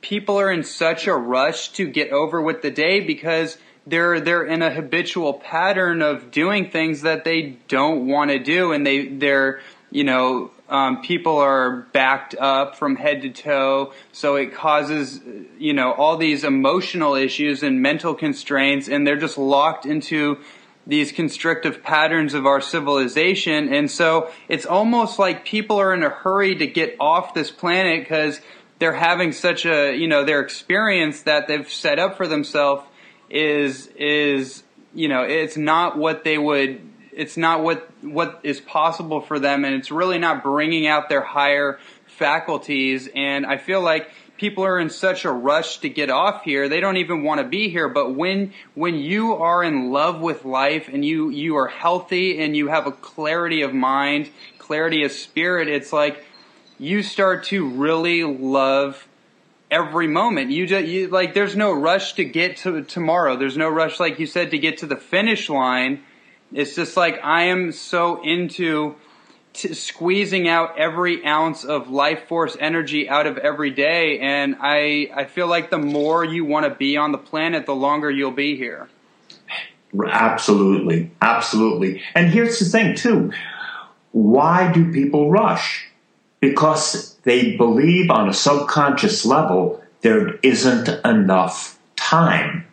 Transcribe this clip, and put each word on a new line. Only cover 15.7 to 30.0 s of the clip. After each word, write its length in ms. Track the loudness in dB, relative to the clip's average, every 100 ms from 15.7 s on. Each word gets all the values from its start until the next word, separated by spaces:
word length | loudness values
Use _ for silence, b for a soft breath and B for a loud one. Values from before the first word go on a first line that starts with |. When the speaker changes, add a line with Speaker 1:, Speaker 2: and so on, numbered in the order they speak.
Speaker 1:
know, 200 | 0 0
all 260 | 2 2 2
these 260 | 0 0
emotional 680 | 0 2 4 2 -2 -2 0
issues 480 | 2 0 0 -2 0
and 180 | 0 2
mental 340 | 2 0 -2
constraints, 760 | -2 -4 -4 -2 0 2 0 -2
and 180 | 0 0
they're 100 | 0
just 220 | -2 -2
locked 480 | 2 4 2 0 -4
into 500 | -4 -2 -2 -2 -4 B B B B -2
these 240 | -2 0
constrictive 720 | -2 -4 -2 -2 -2 -2 -6
patterns 520 | -2 2 2 2 0
of 100 | 0
our 160 | 2 2
civilization. 1120 | 0 -4 0 0 0 2 2 0 0 -2 0
And 180 | 0 0
so 400 | 2 2 2 0 B B
it's 180 | -6 0
almost 520 | 2 2 2 0 0
like 260 | 0 0 -4
people 340 | -6 0 2
are 140 | 2
in 80 | 2
a 60 | 0
hurry 440 | -2 -2 2 2 0
to 100 | -2
get 300 | -2 -2 0
off 320 | 2 2 0
this 160 | -6 -6
planet 560 | -4 -2 0 2 0 -2
'cause 320 | -2 -2 -4 B B B _
they're 160 | -2
having 380 | 2 2 2 0
such 320 | 0 -2 0 0
a, 280 | 2 2
you 140 | 0